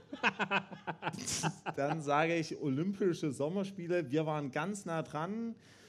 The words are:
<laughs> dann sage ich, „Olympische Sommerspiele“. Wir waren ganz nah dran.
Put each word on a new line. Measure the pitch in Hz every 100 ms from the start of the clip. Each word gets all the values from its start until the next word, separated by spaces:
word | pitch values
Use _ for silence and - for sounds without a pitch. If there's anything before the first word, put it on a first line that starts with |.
| -
<laughs> | 277 214 - 190 196 196 190 - - 175 - - - 180 - 180 151
dann | 139 160
sage | 143 143 165 170
ich, | 156 -
„Olympische | 147 131 185 196 196 160 156
Sommerspiele“. | 127 147 202 190 196 170 175 135
Wir | 151 156
waren | 151 139
ganz | 147 175 202 180
nah | 160
dran. | 160 151 175 220 233 220 - -